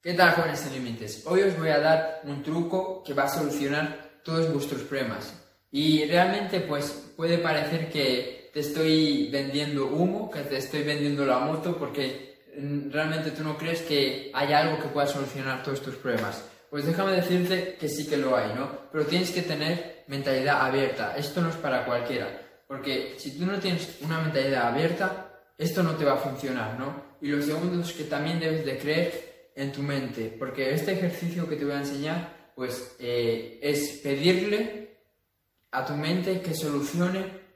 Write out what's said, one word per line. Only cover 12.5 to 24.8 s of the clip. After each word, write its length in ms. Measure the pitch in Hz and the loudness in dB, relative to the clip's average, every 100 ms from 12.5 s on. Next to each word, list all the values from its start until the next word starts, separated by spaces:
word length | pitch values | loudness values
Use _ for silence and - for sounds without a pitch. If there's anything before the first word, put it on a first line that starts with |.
| 143 | -10
mm, 340 | 143 143 139 | -4 -4 -2
realmente 420 | 151 156 160 160 | -2 0 0 -2
tú 120 | 147 | -4
no 140 | 156 147 | -4 -4
crees 240 | 165 165 | -2 -2
que 480 | 165 147 135 127 - | 0 2 2 -2 -6
haya 280 | 131 143 147 | -2 4 4
algo 200 | 160 156 | 4 0
que 80 | 143 | -2
pueda 180 | 147 139 | 0 0
solucionar 560 | 143 135 139 135 131 | 0 -4 -4 -4 -4
todos 200 | 139 139 | -4 -4
tus 140 | 131 117 | -6 -6
problemas. 460 | 131 113 104 98 - - _ | -2 -2 -2 -8 -14 -20 _
Pues 160 | 147 143 | -4 0
déjame 260 | 170 196 | 2 2
decirte 640 | 185 175 180 180 185 175 - | 2 4 2 4 0 -2 -4
que 120 | 151 | -4
sí 180 | 147 151 | -4 -2
que 80 | 143 | 0
lo 180 | 131 | 2
hay, 200 | 123 117 | 2 2
¿no? 340 | 120 139 - - | -2 -4 -8 -6
Pero 140 | 156 | -2
tienes 260 | 147 175 180 | 2 2 2
que 120 | 175 | -2
tener 640 | 170 151 156 170 - - - | -2 -2 0 -2 -4 -14 -8
mentalidad 560 | 139 139 131 135 139 | -4 0 2 2 2
abierta. 560 | 131 135 131 - 104 135 | 4 2 2 0 -4 -4
Esto 240 | 143 - | -4 0
no 80 | 165 | 0
es 60 | 160 | 0
para 280 | 143 127 | -2 0
cualquiera. 560 | 120 120 117 127 - - - - _ | 0 -2 0 -4 -4 -10 -16 -20 _
Porque 500 | 135 143 131 - - | -8 -2 -2 -2 -8
si 200 | 143 135 | -10 -4
tú 60 | |
no 140 | 180 196 | -2 0
tienes 400 | 190 170 - - | 0 -2 -4 -8
una 220 | 147 160 | -4 -2
mentalidad 460 | 156 139 135 131 120 | 0 2 2 4 2
abierta, 720 | 131 | 2